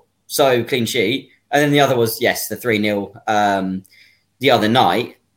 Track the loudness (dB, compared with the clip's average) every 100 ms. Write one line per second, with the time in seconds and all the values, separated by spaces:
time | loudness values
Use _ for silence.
0 | _ _ -8 0 2 2 -2 -4 -2 -2
1 | -2 -4 -8 _ _ 0 2 2 2 2
2 | 0 0 -2 -2 -6 -6 -2 0 0 -2
3 | -6 -10 -4 0 0 0 -2 -6 -10 _
4 | _ _ _ _ 2 2 2 2 2 0
5 | -4 -14 _